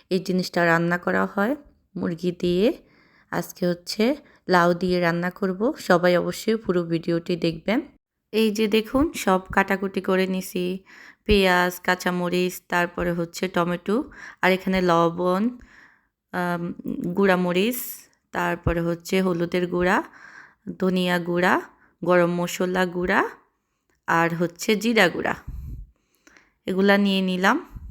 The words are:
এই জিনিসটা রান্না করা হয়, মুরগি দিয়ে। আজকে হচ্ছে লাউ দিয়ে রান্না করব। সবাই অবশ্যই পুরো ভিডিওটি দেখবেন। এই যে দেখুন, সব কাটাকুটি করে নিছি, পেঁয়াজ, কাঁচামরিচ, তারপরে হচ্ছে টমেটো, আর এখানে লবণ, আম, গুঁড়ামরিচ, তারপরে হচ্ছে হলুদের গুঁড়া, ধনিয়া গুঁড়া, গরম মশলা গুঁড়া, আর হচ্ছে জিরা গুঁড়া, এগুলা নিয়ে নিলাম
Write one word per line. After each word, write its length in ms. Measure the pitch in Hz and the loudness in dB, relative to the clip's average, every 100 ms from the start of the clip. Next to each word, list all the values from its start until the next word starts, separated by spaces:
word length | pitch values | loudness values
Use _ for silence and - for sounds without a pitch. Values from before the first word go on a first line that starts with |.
| _ | _
এই 80 | 180 | -4
জিনিসটা 420 | 180 185 180 175 170 | 0 -2 -2 0 2
রান্না 320 | 165 170 175 | 2 2 -2
করা 260 | 185 190 190 | -2 -2 -2
হয়, 280 | 202 208 294 - _ _ 180 | -2 -2 -4 -10 _ _ -6
মুরগি 360 | 185 165 175 175 | -6 -4 -4 -2
দিয়ে। 300 | 180 175 233 359 _ _ _ _ _ | -2 2 0 0 _ _ _ _ _
আজকে 320 | 170 170 - 175 | -6 -6 -4 -2
হচ্ছে 380 | 175 - - 226 294 - _ - | -2 -6 -2 0 0 -8 _ 0
লাউ 220 | 180 175 | 4 4
দিয়ে 240 | 170 180 180 | 2 0 0
রান্না 300 | 170 170 180 | 0 0 -4
করব। 280 | - 190 185 240 320 | -4 -4 -2 -4 -2
সবাই 340 | - 175 180 175 | 2 4 4 2
অবশ্যই 400 | 175 - - 220 | 0 -4 -2 -2
পুরো 240 | 226 180 | 0 -2
ভিডিওটি 500 | 170 165 170 170 170 170 | 0 -4 -2 -2 -2 -2
দেখবেন। 440 | 170 160 - 247 - _ _ _ _ | -2 -4 -2 -2 -4 _ _ _ _
এই 140 | 214 220 | 0 2
যে 140 | 208 220 | 2 2
দেখুন, 380 | 220 214 269 320 - | 2 2 0 0 0
সব 260 | 202 185 - | 0 0 0
কাটাকুটি 520 | 196 196 196 196 190 | -2 0 -2 -2 -4
করে 240 | 190 185 190 | 0 0 0
নিছি, 380 | 185 - 180 180 190 - - - _ | -4 -6 -6 -6 -6 -12 -20 -20 _
পেঁয়াজ, 500 | - 202 185 180 180 - | 2 4 6 4 2 -2
কাঁচামরিচ, 720 | - 180 180 180 175 180 180 - - | -2 0 0 -2 0 0 -2 -4 -4
তারপরে 440 | 175 175 175 175 | -2 -2 -2 -2
হচ্ছে 300 | 175 170 - 185 | -2 -4 -6 -2
টমেটো, 480 | 185 175 175 - 226 - - - - | 0 0 -2 -2 -2 -4 -14 -20 0
আর 100 | 180 | 2
এখানে 280 | 185 190 185 | 2 0 2
লবণ, 600 | 180 165 170 170 180 185 233 - - - - _ _ _ _ | 4 4 4 0 -2 0 -2 -6 -16 -20 -20 _ _ _ _
আম, 300 | 180 175 175 175 - - - 175 | -6 -4 -4 -6 -8 -10 -6 -4
গুঁড়ামরিচ, 720 | 185 196 180 180 175 220 247 - - - _ _ | 2 4 4 2 2 0 -2 -10 -14 -20 _ _
তারপরে 480 | 190 175 170 170 170 | -4 -4 -2 -2 0
হচ্ছে 340 | 170 170 - 190 | -2 -4 -2 0
হলুদের 440 | 190 170 170 180 180 | 0 0 -2 -2 -2
গুঁড়া, 300 | 175 180 233 - - - - - _ - 170 | 0 2 0 -2 -14 -20 -20 -20 _ -14 -2
ধনিয়া 400 | 185 185 180 175 | 0 2 0 0
গুঁড়া, 360 | 170 175 180 269 - _ _ _ | -2 0 2 0 -2 _ _ _
গরম 300 | 170 180 175 | 2 4 4
মশলা 500 | 175 175 - 185 185 185 | 0 -4 -4 -2 0 -2
গুঁড়া, 360 | 180 180 214 440 - _ _ _ _ _ _ - | -2 0 0 0 -6 _ _ _ _ _ _ -2
আর 220 | 165 165 170 | 2 2 0
হচ্ছে 340 | 170 - - 208 | -2 -2 -2 0
জিরা 300 | 226 220 175 | 2 4 2
গুঁড়া, 280 | - - - - - - - - _ _ _ _ _ _ _ - | 2 -4 -6 -8 -14 -12 -14 -16 _ _ _ _ _ _ _ -6
এগুলা 280 | 185 196 202 | 2 4 4
নিয়ে 240 | 202 190 | 4 0
নিলাম 360 | 185 185 196 294 - - - | 0 2 2 0 -4 -16 -18